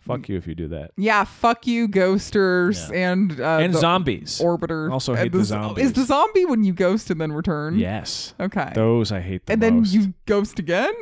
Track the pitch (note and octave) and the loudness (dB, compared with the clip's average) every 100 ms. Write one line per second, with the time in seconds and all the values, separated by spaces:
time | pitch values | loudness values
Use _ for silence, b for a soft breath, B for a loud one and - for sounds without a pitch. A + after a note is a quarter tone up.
0 | - B2 - F#2 E2+ D#2+ D#2 D#2+ D#2+ - | -8 -8 -4 -6 -6 -8 -8 -8 -10 -2
1 | G#3+ G#3 - - A#3 A#3+ A#3+ A#3 A3+ F#3+ | 0 2 0 0 0 0 -2 -2 0 2
2 | F#3 G3 - G#3 F#3+ F3+ F3+ F#3 D#3 F3+ | 2 2 0 2 2 2 2 0 -4 -2
3 | F3+ F#3 G3 C3+ C#3+ D#3+ F3 D#3+ E3 F#3 | 0 2 0 0 0 2 2 2 4 2
4 | C#3 F#2 - - E3+ E3+ E3 D#3+ D#3 C3 | 0 -4 -6 -2 0 0 -2 -4 -4 -4
5 | C3 A#2 A#2 F#3 - G#3+ G#2+ G#2+ C4 B3 | -2 0 2 2 0 -2 -4 0 0 2
6 | B3+ C#4+ G#4+ G4+ F4+ A3+ G3 F3+ F3+ G#3+ | 2 2 4 2 2 2 2 2 2 0
7 | - D#3+ D#3 D3+ F3+ D3+ D3+ F#3+ - G#3+ | -2 -4 -2 -4 -4 -4 -2 -2 -2 -4
8 | - - - - F#3 F#3+ C3 A2 A2+ A#2 | -8 -10 -12 -8 -4 -4 -2 0 2 2
9 | G#2+ G2 F#2 F#2 - A3 A3+ A#3 G#3 G#3 | 0 -4 -6 -8 -2 2 4 4 4 4
10 | G3 - - G3+ G#3 - D#3 F3+ D#4 A#4 | 2 -4 -2 0 0 -6 -2 0 0 -2